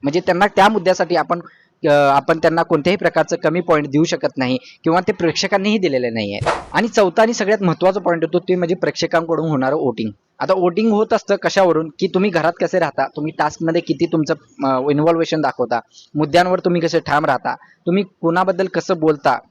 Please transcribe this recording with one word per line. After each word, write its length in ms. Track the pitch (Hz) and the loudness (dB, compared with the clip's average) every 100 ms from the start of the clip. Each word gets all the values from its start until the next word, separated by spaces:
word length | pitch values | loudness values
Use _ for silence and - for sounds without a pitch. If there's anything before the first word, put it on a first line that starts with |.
म्हणजे 180 | 143 160 | 0 -2
त्यांना 260 | 180 175 202 | 0 0 2
त्या 220 | - 196 | 4 4
मुद्द्यासाठी 480 | 220 175 185 175 170 | 4 0 0 0 0
आपण, 240 | 151 175 - _ _ _ 160 | 0 -4 -6 _ _ _ 2
अ, 40 | |
आपण 460 | 147 139 139 139 160 | 4 4 2 2 0
त्यांना 240 | 165 165 | 2 0
कोणत्याही 340 | 165 160 147 196 | 0 0 2 0
प्रकारचं 400 | 185 - 156 165 | 0 0 -2 0
कमी 240 | 160 165 | 0 -2
पॉइंट 260 | 175 156 147 | 2 0 2
देऊ 180 | 139 | 0
शकत 340 | 160 170 - - | 0 0 -4 -4
नाही 180 | 127 127 - - | -2 -2 -6 -6
किंवा 160 | - 165 | 0 0
ते 120 | 185 | 0
प्रेक्षकांनीही 680 | 196 175 151 190 202 196 214 | -2 -2 -2 -2 0 0 0
दिलेले 320 | 180 131 120 | 0 0 -2
नाही 240 | 113 104 | -4 -4
आहे. 160 | 101 - - - | -4 -4 -6 -4
आणि 160 | - 220 | -4 -2
चौथा 340 | 226 196 202 | 2 2 2
आणि 100 | 220 | 0
सगळ्यात 300 | 233 196 208 | 0 -2 0
महत्त्वाचा 380 | 190 156 180 196 | 0 2 0 0
पॉइंट 240 | 180 170 | -2 -2
होतो 140 | 160 180 | -2 -4
ते 160 | 180 | -2
म्हणजे 200 | 180 170 | -2 0
प्रेक्षकांकडून 760 | 175 156 - 165 165 165 160 160 | -2 -2 -2 -2 -2 0 -2 0
होणारं 280 | 147 131 151 | 0 0 0
वोटिंग. 340 | 143 113 110 104 _ _ | -2 -4 -6 -8 _ _
आता 160 | 135 | -2
वोटिंग 380 | 190 180 175 220 | 0 0 0 0
होत 200 | 208 214 | 2 0
असतं 240 | 214 - 202 | -2 0 -2
कशावरून 520 | 170 202 190 156 160 - | 0 2 2 2 -2 -4
की 80 | 185 | -2
तुम्ही 240 | 180 202 | 0 0
घरात 220 | 165 156 170 | 0 -2 -2
कसे 180 | 170 185 | -2 0
राहता, 280 | 160 - 135 | -2 -2 -6
तुम्ही 260 | - 151 156 | -4 -8 -4
टास्कमध्ये 420 | 151 - 165 165 | -4 -2 -2 -2
किती 260 | 170 147 165 | -2 -4 -2
तुमचं, 280 | 165 151 156 _ _ | 0 -2 -4 _ _
अ, 260 | 135 131 139 | -2 -2 0
इन्व्हॉल्वेशन 500 | 147 156 170 165 160 | 0 2 2 0 0
दाखवता, 400 | 143 - 123 117 - _ - | -2 -2 -2 -2 -6 _ -10
मुद्द्यांवर 440 | 147 151 160 180 180 | -4 0 2 2 0
तुम्ही 220 | 175 175 | 0 0
कसे 200 | 160 165 | 0 -2
ठाम 240 | 147 143 | 0 -2
राहता, 300 | 156 123 - | 0 -2 -2
तुम्ही 480 | 127 - _ - 180 190 _ | -8 -12 _ -2 -2 -2 _
कोणाबद्दल 460 | 165 170 190 180 190 | -2 0 0 0 -2
कसं 320 | 165 - 180 | -4 -2 0
बोलता 340 | 156 151 143 120 - | 2 2 0 -2 -4